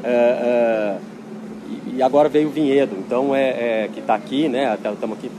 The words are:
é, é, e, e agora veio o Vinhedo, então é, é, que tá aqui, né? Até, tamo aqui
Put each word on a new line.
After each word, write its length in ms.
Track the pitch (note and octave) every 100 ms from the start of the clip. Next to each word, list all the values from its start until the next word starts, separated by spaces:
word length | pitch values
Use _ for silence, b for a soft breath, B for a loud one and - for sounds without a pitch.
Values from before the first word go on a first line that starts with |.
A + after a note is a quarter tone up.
é, 60 | A#2+
é, 880 | A#2+ A#2+ B2 A#2+ A#2+ A#2 A2 G#2 F#2+ - - - - - - -
e, 280 | - - B2+
e 60 |
agora 240 | C3 C#3 D3
veio 220 | D3 D3+
o 20 |
Vinhedo, 440 | C3 D3+ C3+ C3 G2
então 340 | F#2+ A#2+ C#3
é, 140 | C3+ C3+ B2 A#2 A2 G#2
é, 40 |
que 80 | G#2+
tá 120 | -
aqui, 360 | A2 G#2+ C3 D#3
né? 240 | B2 C3+
Até, 180 | G#2 A2 G#2
tamo 140 | A2+
aqui 180 | G#2 B2